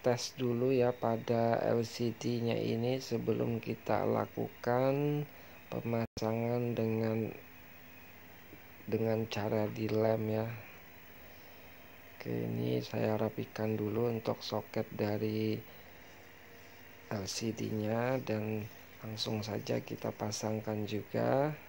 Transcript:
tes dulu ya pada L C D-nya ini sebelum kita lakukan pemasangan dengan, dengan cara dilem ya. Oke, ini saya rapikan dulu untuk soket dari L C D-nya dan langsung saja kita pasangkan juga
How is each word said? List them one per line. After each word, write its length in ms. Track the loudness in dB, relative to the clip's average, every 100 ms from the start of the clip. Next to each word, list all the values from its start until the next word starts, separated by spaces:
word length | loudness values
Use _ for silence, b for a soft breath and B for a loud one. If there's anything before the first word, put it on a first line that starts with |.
tes 320 | 4 2 0 0
dulu 320 | 2 4 4 6
ya 160 | 6
pada 720 | 4 2 2 2 4 6 4
L 160 | 4 4 2
C 240 | 0 -2
D-nya 480 | 0 0 2 2 2
ini 400 | 2 2 2 0
sebelum 640 | 0 0 2 2 2 0
kita 400 | -2 -4 2 2
lakukan 1200 | 4 2 2 -2 -4 -2 2 4 4 4 2 2 -2 B B B -6
pemasangan 1040 | -4 0 0 0 0 0 2 2 2 2 2
dengan, 560 | 2 2 2 2 0 -4 -16 -20 -20 -20 -20 -18 -18 -18 -18 -20 -18 -18 -18 -14
dengan 400 | -2 2 4 2 2
cara 320 | 0 2 2 2
dilem 520 | 0 0 4 4 4 2
ya. 200 | 0 0 -6 -12 -16 -18 -18 -18 -18 B B B B B B -18 -18 -18 -10
Oke, 160 | -4 -2
ini 480 | -2 0 0 0
saya 320 | 0 0 2 2
rapikan 640 | 0 -2 -8 -2 0 0
dulu 320 | 0 2 0
untuk 320 | 0 -2 -2
soket 480 | -2 -2 -2 -4 -4
dari 640 | -2 0 2 0 2 0 0 -4 B B B B B -20 -20 -20 -20 -20 -20 -20 -20 -6
L 120 | -4
C 320 | -4 -2 -2 -2
D-nya 640 | -2 0 2 2 2 0 0
dan 400 | 0 0 -2 -4 -10 -18 -12
langsung 360 | -8 -4 -2 -2
saja 400 | 0 -4 0 -2
kita 320 | 0 -4 -4
pasangkan 720 | -2 -4 -2 0 0 0 -2
juga 720 | -2 -4 -2 0 4 4 2 -2